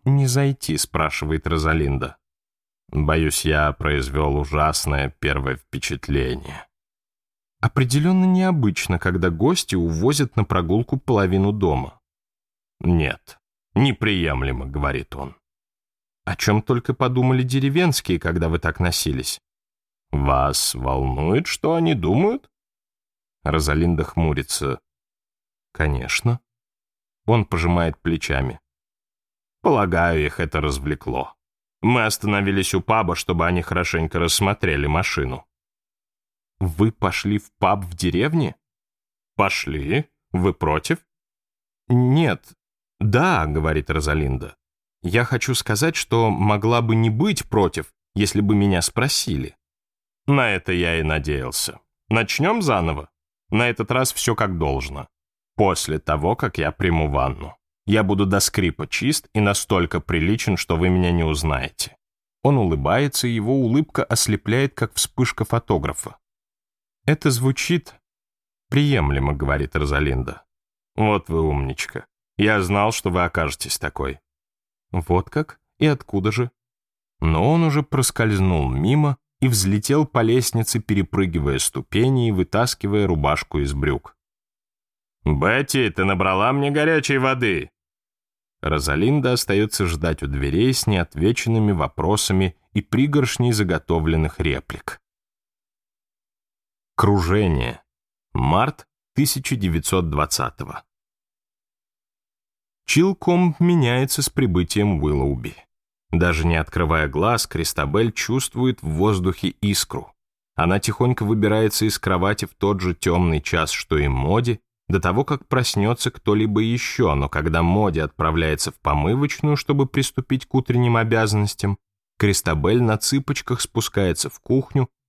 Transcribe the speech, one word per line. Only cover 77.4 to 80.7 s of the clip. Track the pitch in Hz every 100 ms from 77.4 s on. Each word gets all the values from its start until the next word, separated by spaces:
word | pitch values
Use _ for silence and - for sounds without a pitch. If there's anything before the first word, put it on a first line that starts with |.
| 117
он | 165
уже | 165 147
проскользнул | 143 135 123 - 110 101 95 82 67
мимо | 65 95 147 147 135 _ -
и | 131
взлетел | 110 95 104 - 147 151
по | 123
лестнице, | 110 127 120 113 107